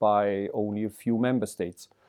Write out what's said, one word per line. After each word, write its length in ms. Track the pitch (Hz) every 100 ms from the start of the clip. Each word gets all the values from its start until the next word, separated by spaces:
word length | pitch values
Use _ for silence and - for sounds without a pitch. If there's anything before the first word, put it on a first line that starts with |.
by 480 | 107 104 101 98 101
only 300 | 113 104 104
a 80 | 107
few 260 | - - 113
member 300 | 123 131 104
states. 400 | - 90 90 - _